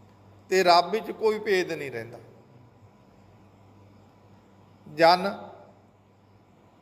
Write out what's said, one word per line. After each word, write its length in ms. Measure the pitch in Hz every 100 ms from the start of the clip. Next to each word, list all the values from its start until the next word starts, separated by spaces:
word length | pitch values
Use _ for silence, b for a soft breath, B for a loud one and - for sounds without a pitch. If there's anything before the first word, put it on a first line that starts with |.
| - - - - -
ਤੇ 140 | 190
ਰੱਬ 280 | 180 170 180
ਵਿੱਚ 200 | 214 220
ਕੋਈ 280 | 208 220 214
ਭੇਦ 340 | 214 185 165
ਨਹੀਂ 180 | 156 143
ਰਹਿੰਦਾ। 280 | 120 113 113 - - - - - _ - _ _ _ - - - - - - - - - _ - - _ - - - -
ਜਨ 540 | 151 165 180 196 208 - - - - _ _ _ _ _ _ _ _ _ _